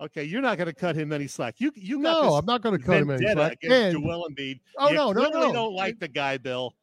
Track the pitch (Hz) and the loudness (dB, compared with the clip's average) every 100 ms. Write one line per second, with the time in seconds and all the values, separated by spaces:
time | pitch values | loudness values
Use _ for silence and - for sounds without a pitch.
0 | 151 160 151 214 262 180 170 151 180 156 | -12 -8 -6 -2 -2 0 -4 -4 -4 -2
1 | 151 147 139 - 123 - 285 226 185 277 | -2 -4 -6 -6 -6 -2 -4 -4 -6 -2
2 | 311 330 262 147 175 240 226 180 123 165 | 0 2 4 2 2 -2 0 -2 2 2
3 | 147 131 202 190 156 - - 254 202 160 | 4 0 0 2 0 0 4 4 4 0
4 | 156 170 165 139 135 135 _ 277 285 302 | -2 -4 -8 -8 -8 -10 _ 0 2 4
5 | 269 196 294 320 302 233 220 185 190 226 | 2 2 2 2 0 0 -2 -4 -4 -6
6 | 156 139 139 135 131 127 127 - | -6 -4 -2 -2 -4 -6 -6 -10